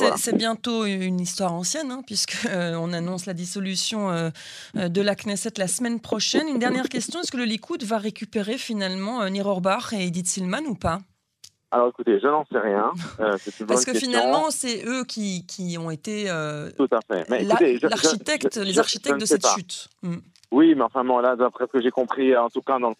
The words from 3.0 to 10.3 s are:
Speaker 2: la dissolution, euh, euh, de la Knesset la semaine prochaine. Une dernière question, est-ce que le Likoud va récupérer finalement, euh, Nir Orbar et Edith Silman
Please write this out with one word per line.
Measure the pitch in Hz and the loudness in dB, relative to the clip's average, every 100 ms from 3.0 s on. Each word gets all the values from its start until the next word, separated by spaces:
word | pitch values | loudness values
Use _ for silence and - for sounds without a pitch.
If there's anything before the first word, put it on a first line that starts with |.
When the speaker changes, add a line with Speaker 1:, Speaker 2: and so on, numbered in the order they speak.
| 170 185 196 | -4 -4 -6
Speaker 2:
la | |
dissolution, | 170 180 202 190 185 - 220 196 | -6 -6 -4 -4 -2 -2 -2 0
euh, | 170 165 - - - - 214 | 0 -2 -4 -12 -16 -8 -4
euh, | 180 | 0
de | 175 | 2
la | 202 196 | 2 0
Knesset | 214 202 226 208 | -4 -4 -4 -4
la | 185 | -2
semaine | - 240 233 | -2 -2 -4
prochaine. | - 220 - - 311 | -4 -2 0 0 0
Une | 254 | 0
dernière | 247 254 254 | 0 0 -2
question, | 247 - 339 | -4 -6 -6
est-ce | 349 | -6
que | 247 | -2
le | |
Likoud | 233 220 - 349 | -2 -4 -6 -8
va | 214 220 | -4 -2
récupérer | 208 214 214 220 202 247 | -4 -8 -6 -4 -4 -4
finalement, | - 214 190 185 202 247 | -4 -4 -4 -4 -4 -2
euh, | 196 | -2
Nir | 196 202 | 0 0
Orbar | 185 185 214 - | 0 2 0 -2
et | 214 180 | -2 -2
Edith | 170 | -2
Silman | 180 | -2